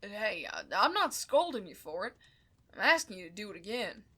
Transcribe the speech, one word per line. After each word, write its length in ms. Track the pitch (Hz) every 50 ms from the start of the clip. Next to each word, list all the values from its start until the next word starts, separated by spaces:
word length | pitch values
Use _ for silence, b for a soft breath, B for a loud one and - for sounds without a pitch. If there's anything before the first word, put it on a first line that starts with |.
Hey, 440 | 180 202 202 208 220 214 190 170 147 -
I, 120 | - 82 - - -
I'm 160 | 180 202 277
not 220 | 349 415 392 311 -
scolding 520 | - - - - 277 339 349 302 233 196
you 80 | 175 139
for 320 | - - 160 151 170 185
it. 80 | 240 - b b b b b b b b b b _ _
I'm 60 | -
asking 380 | - 254 320 330 320 - 208 185
you 100 | 180 165
to 60 | 170
do 160 | 180 214 208
it 60 | 190
again. 480 | 170 170 190 220 247 233 185 135 - 208 _ _